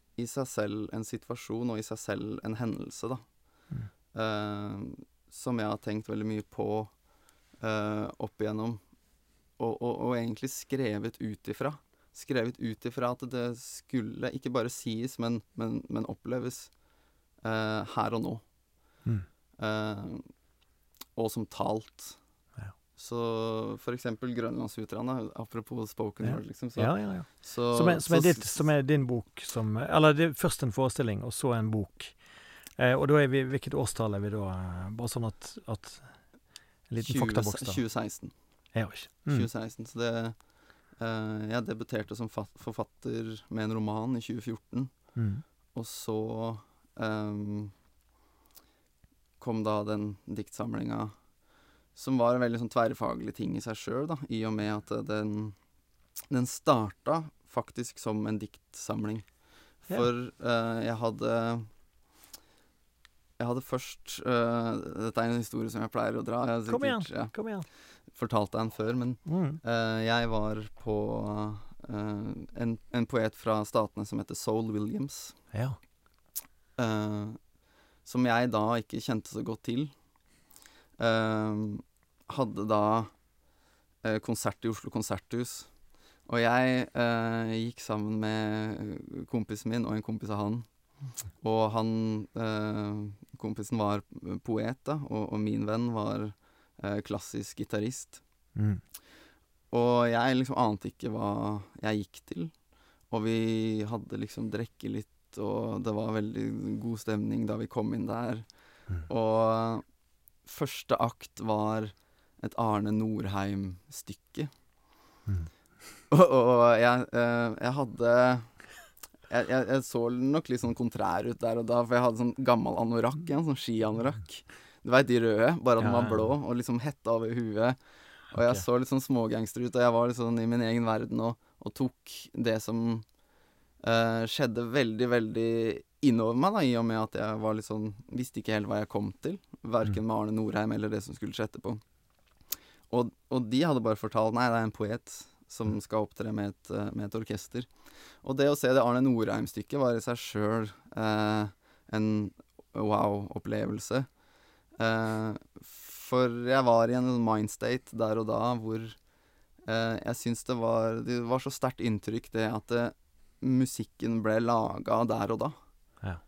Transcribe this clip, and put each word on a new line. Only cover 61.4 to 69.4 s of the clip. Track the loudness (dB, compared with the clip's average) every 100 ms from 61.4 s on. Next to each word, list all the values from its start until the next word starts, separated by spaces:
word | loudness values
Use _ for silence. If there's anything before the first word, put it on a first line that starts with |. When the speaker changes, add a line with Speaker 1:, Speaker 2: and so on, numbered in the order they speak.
| 0 -2 -6 -14 -20 _ _ _ -20 -20 _ _ _ _ _ _ _ _ _ -6
Speaker 1:
jeg | -4
hadde | -2
først, | -2 -4 -4 -12 -12 -6
eh, | 0 2 2 2 0 -2 -4 -6 -2
dette | 0
er | 0
en | 0
historie | -2 -4 -4
som | -4
jeg | -4
pleier | -2 0 -2
å |
dra, | -2 -2 0
jeg | 0
har | 0
Speaker 2:
Kom | 0
igjen, | 0 -2
Speaker 1:
sikkert, | -4 -6
ja, | -6
Speaker 2:
kom | -6 -6
igjen. | -6 -8 -14 -20 -20 -20
Speaker 1:
fortalt | -8 -2 0 0
deg | -2
den | -4
før, | -2 -2 0
men, | -2 -4 -2
Speaker 2:
Mm. | 0